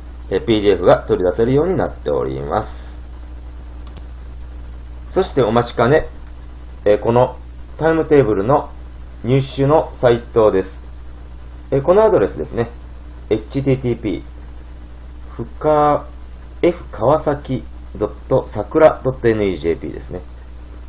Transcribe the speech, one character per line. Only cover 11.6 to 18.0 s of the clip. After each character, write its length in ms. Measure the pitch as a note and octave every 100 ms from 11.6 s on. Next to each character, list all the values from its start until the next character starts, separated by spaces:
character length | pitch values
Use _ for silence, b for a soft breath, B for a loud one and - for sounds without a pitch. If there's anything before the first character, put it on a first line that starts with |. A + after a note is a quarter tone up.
| -
え 60 | C3+
ー、 60 |
こ 120 | C#3
の 100 | G3
ア 60 | A3
ド 80 | F3
レ 100 | G2
ス 80 | -
で 80 |
す 80 | D#2
ね。 160 | B2 A#2 - - - - - -
エ 40 |
イ 80 | G#2+
チ 200 | - C#3
テ 120 | C3+
ィ 40 | C3
ー 40 |
テ 60 | B2
ィ 40 |
ー 80 | A#2
ピ 80 | G#2+
ー、 140 | - - - - - - - - - - - - -
ふ 80 | A2+ -
か、 460 | D3+ D3+ D3 D3 - - - - - -
エ 80 | E3+
フ 120 | E3+
川 340 | - - A2+ D#3
崎 400 | D3+ C#3 - B2+ - - -
ド 120 | F#2